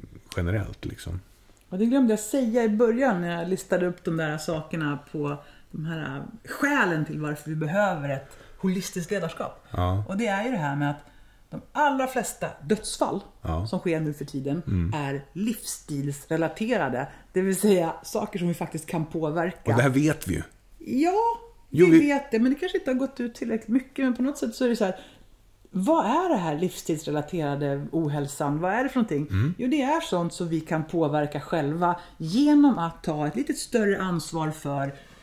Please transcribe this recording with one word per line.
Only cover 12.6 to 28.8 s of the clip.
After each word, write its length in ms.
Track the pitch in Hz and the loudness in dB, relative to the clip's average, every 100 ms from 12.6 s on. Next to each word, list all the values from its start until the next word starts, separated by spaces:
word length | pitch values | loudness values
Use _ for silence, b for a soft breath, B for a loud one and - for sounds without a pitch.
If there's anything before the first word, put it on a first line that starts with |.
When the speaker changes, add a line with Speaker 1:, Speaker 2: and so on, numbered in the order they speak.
Speaker 2:
dödsfall 580 | 143 214 - - 262 139 - - | -2 -2 -2 -2 -2 -2 -8 -10
Speaker 1:
Ja. 240 | 82 80 110 | -4 -2 -2
Speaker 2:
som 120 | 185 | -2
sker 220 | 185 160 | 0 0
nu 120 | 151 | 0
för 100 | 143 | -4
tiden 380 | 143 139 135 160 131 | -6 -6 -4 -4 -2
Speaker 1:
Mm. 280 | 95 85 | 0 0
Speaker 2:
är 300 | 147 139 139 - | -2 -4 -6 -8
livsstilsrelaterade. 1800 | 170 220 - - - - 143 143 139 - 160 160 - 220 214 139 120 - B B | -6 -4 -4 -8 -10 -8 -4 -4 -6 -2 0 0 -2 0 0 0 -2 -6 B B
Det 80 | 185 | 0
vill 140 | 190 185 | 0 4
säga 380 | 214 180 165 - | 4 4 2 -4
saker 360 | - 214 208 175 | -6 -6 -4 -2
som 100 | 175 | -2
vi 60 | |
faktiskt 320 | 165 175 160 - | -2 -4 -8 -6
kan 200 | 165 156 | -4 -4
påverka. 500 | 165 156 165 175 - 117 | -2 -2 -2 -2 -4 0
Speaker 1:
Och 60 | 113 | 4
det 60 | |
här 80 | 135 | 4
vet 380 | 131 151 147 - | 4 2 0 -2
vi 60 | |
ju. 80 | 78 - - _ - | -6 -6 -16 _ -16
Speaker 2:
Ja, 360 | - 247 339 403 466 466 - - - | -4 0 2 2 2 -2 -8 -20 -2
Speaker 1:
Jo, 160 | 147 359 | 6 8
Speaker 2:
vi 60 | - | 8
Speaker 1:
vi 60 | 294 | 8
Speaker 2:
vet 240 | 277 - | 2 0
det, 80 | 220 | 2
men 140 | 254 | 2
det 60 | 285 | 2
kanske 200 | 370 381 | -2 -2
inte 120 | 269 | -2
har 40 | 254 | -2
gått 220 | 269 - | -2 -4
ut 140 | 240 | -6
tillräckligt 340 | - 233 226 - | -6 -4 -4 0
mycket. 360 | 254 - - | 0 0 -2
Men 120 | 262 247 | 0 0
på 60 | |
något 160 | 262 285 | -2 -2
sätt 160 | 226 | -4
så 100 | - | 0
är 40 | 247 | 2
det 80 | 226 | 2
så 80 | |
här, 120 | 190 - B B - - _ _ - | 0 -2 B B -20 -20 _ _ -8
vad 360 | 185 202 320 202 | -2 2 4 4
är 220 | 302 370 | 2 2
det 80 | 233 | 2
här 220 | 165 147 | 0 0
livsstilsrelaterade 1300 | 180 - - 156 - 151 147 175 147 143 143 139 147 | -2 -2 -4 -2 -2 -2 -2 -2 -2 0 0 -2 -2
ohälsan? 680 | 165 151 147 139 - 147 147 | -2 0 0 -4 -2 -2 0
Vad 120 | 180 | 0
är 100 | 220 | 0